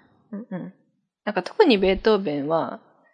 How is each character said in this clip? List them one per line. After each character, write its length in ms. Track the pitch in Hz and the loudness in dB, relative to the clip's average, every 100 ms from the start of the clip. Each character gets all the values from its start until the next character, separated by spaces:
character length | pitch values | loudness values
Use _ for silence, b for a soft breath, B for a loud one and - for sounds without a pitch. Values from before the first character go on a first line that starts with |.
| b _ _ | b _ _
う 40 | 202 | -16
ん 100 | 247 | -14
う 60 | 180 | -14
ん。 180 | 175 - _ _ _ _ | -14 -20 _ _ _ _
な 80 | - | -8
ん 20 | |
か 80 | 190 | -6
特 220 | - - | -2 2
に 140 | 359 202 | 4 4
ベ 140 | 190 | 2
ー 60 | 190 | 2
ト 200 | 226 208 | 2 0
ー 40 | |
ベ 160 | 196 147 | 0 -4
ン 100 | 143 | -2
は、 320 | 165 123 - _ _ _ | -2 -2 -8 _ _ _